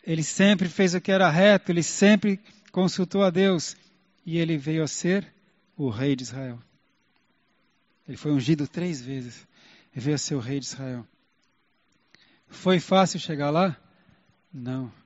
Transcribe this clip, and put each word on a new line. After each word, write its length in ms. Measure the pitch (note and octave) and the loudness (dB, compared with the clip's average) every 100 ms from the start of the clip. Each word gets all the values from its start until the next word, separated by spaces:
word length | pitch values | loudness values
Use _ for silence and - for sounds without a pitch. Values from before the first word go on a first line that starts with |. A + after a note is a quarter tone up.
| - | -2
Ele 160 | D#3+ | -2
sempre 460 | D#3 - G3 G3+ F#3 | -2 2 4 4 0
fez 260 | - F#3+ | 2 0
o 60 | F3 | 2
que 100 | F#3 | 0
era 180 | F#3+ F3+ | 4 4
reto, 440 | D3+ G3 G3 - | 6 6 6 2
ele 100 | F3 | -2
sempre 560 | D#3 - G3+ G#3+ G#3 G3 _ _ _ | -2 4 6 6 2 -4 _ _ _
consultou 540 | - F#3 - F3+ G3 | 0 0 0 -2 2
a 60 | G3 | 2
Deus. 460 | E3+ G3 F3+ - - _ _ _ _ | 4 2 2 -4 -14 _ _ _ _
E 140 | - E3 | -6 -2
ele 180 | E3 D#3+ | 0 -2
veio 280 | C#3 D#3+ | -2 -2
a 20 | D3+ | -2
ser 480 | - F3 F#3+ - _ _ _ _ - | -2 -2 -2 -4 _ _ _ _ -6
o 140 | C#3 | -6
rei 240 | G#2+ C#3 | -2 -2
de 80 | C3 | -2
Israel. 400 | A#2+ B2 C3 A#2+ _ _ _ _ _ _ _ _ _ _ _ _ _ _ - | -6 -12 -12 -14 _ _ _ _ _ _ _ _ _ _ _ _ _ _ -18
Ele 100 | B2 | -10
foi 140 | D3+ | -2
ungido 380 | C#3+ B2 D#3+ C#3+ | 0 2 0 -2
três 320 | - F3+ D3+ | -6 -6 -8
vezes. 440 | B2 C3+ B2 A2+ _ _ _ _ _ | -8 -10 -12 -16 _ _ _ _ _
Ele 120 | - | -8
veio 100 | B2+ | -4
a 40 | D3 | -4
ser 180 | - C#3+ | -4 -6
o 20 | |
rei 220 | A#2 C#3 | -6 -8
de 60 | B2+ | -8
Israel. 380 | - C3+ B2 A2+ _ _ _ _ _ _ _ _ _ _ _ _ _ _ | -12 -10 -12 -14 _ _ _ _ _ _ _ _ _ _ _ _ _ _
Foi 320 | - F3+ F#3 | -6 0 0
fácil 400 | - F#3+ F#3+ F3 | 2 2 2 0
chegar 320 | - D3+ C#3+ | -8 -4 -2
lá? 260 | D#3 F#3 - _ _ _ _ _ _ _ | 0 0 -2 _ _ _ _ _ _ _
Não. 400 | C#3+ B2 C3 B2+ G2+ | -14 -10 -8 -10 _